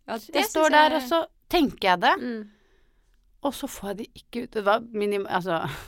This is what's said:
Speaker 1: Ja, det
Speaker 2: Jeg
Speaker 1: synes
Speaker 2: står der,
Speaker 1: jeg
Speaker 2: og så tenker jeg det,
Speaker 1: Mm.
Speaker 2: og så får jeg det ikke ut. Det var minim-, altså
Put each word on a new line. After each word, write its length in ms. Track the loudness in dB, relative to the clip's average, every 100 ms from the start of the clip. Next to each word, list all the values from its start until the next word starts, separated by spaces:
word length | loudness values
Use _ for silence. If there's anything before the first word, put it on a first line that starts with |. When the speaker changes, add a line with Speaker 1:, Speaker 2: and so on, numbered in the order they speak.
| -10
Speaker 1:
Ja, 60 | -10
det 100 | -4
Speaker 2:
Jeg 100 | -2
Speaker 1:
synes 60 | 0
Speaker 2:
står 180 | 2 4
der, 180 | 6 6
Speaker 1:
jeg 120 | 2
Speaker 2:
og 60 | 0
så 100 | -2 -2 _ _
tenker 380 | 2 2 0 2
jeg 100 | 4
det, 140 | 4 0
Speaker 1:
Mm. 300 | -2 -8 -12 _ _ _ _ _ _ _ _ _
Speaker 2:
og 100 | -8
så 120 | -6 -10
får 200 | -10 -10
jeg 80 | -10
det 120 | -10
ikke 280 | -16 -12 -10
ut. 60 | -8
Det 120 | -2
var 160 | 2 2
minim-, 460 | 0 -4 -2 -2 -2
altså 400 | -2 0 -2 -2 -8